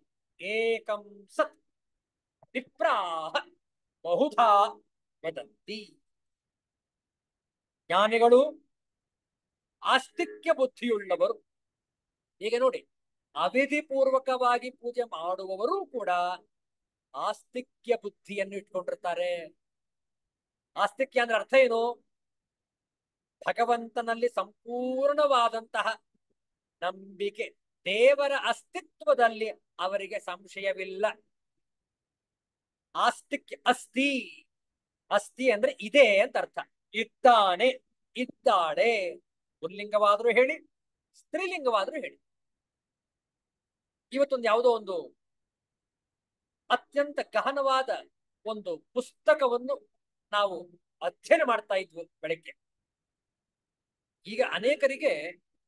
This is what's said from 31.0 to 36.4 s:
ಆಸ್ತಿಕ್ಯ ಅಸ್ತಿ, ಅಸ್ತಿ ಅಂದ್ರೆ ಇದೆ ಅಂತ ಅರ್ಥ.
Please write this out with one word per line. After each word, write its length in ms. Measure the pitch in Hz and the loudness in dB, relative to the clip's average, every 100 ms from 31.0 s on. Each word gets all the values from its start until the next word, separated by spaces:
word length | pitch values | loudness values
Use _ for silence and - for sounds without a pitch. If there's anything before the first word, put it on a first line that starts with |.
| 208 - _ _ _ _ _ _ _ _ _ _ _ _ _ _ _ _ _ 165 | -4 -4 _ _ _ _ _ _ _ _ _ _ _ _ _ _ _ _ _ -2
ಆಸ್ತಿಕ್ಯ 600 | 220 - - 277 - - 226 | -2 -2 -8 -10 -10 -6 -2
ಅಸ್ತಿ, 760 | 262 - 247 277 269 190 - _ _ _ _ _ _ - | -2 -2 -4 -2 -2 -8 -18 _ _ _ _ _ _ -4
ಅಸ್ತಿ 400 | 202 - - 262 | -4 -4 -4 0
ಅಂದ್ರೆ 260 | 208 262 - | 2 0 -2
ಇದೆ 380 | 208 285 233 196 | 2 6 6 6
ಅಂತ 180 | 240 | 2
ಅರ್ಥ. 200 | 208 | 0